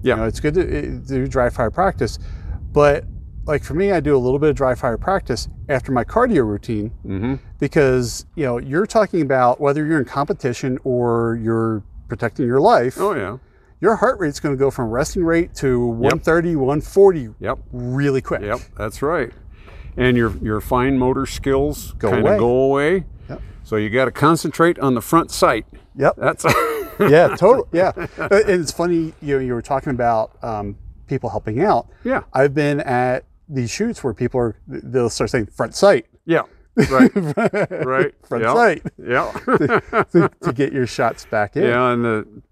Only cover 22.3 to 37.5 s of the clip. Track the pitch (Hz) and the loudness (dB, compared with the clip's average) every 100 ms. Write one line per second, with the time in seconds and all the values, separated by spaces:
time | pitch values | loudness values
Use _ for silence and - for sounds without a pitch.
22.3 | 208 120 127 135 139 147 190 156 - - | 4 4 4 2 2 2 0 -4 -16 -16
23.3 | 151 - - - 110 107 120 139 - 147 | -16 -16 -18 -4 -2 0 0 0 2 2
24.3 | 160 160 - 170 - 135 120 - 165 - | 2 -2 2 2 2 0 0 2 0 0
25.3 | - 175 117 - - _ 131 139 - 127 | 0 2 2 -4 -20 _ 0 0 2 -4
26.3 | 160 160 - - - - - 190 151 151 | 0 0 0 0 -4 -8 0 6 6 6
27.3 | - 190 254 - 165 180 - 165 - 160 | 4 4 4 2 0 0 -2 -10 -8 2
28.3 | 196 208 180 147 - 175 170 160 - 151 | 2 4 0 -2 -4 -2 0 -2 -8 -4
29.3 | 139 127 120 - 135 147 123 117 110 110 | -2 -2 -4 -2 -4 -2 -2 0 0 -2
30.3 | _ 120 107 101 101 - - - 135 117 | _ -8 -8 -8 -12 -18 -20 -8 -6 -4
31.3 | 101 - 110 202 131 - - 233 254 - | -6 -6 -2 2 2 0 -10 -4 -4 -4
32.3 | 131 143 139 147 143 143 123 127 127 - | 2 2 2 0 -2 -2 0 0 -2 -8
33.3 | _ - 135 120 - 226 214 135 104 123 | _ -8 -6 -4 -4 -4 -4 -6 -4 -2
34.3 | 127 120 - - 135 131 127 117 - 117 | 0 -2 -4 -14 -14 -4 0 0 -2 -2
35.3 | 131 101 - 117 - 196 147 - _ - | -2 -2 -4 -6 4 4 4 0 _ -2
36.3 | 160 - _ _ - 151 - 254 202 160 | -2 -2 _ _ 0 2 6 6 4 -2
37.3 | - 226 | 0 0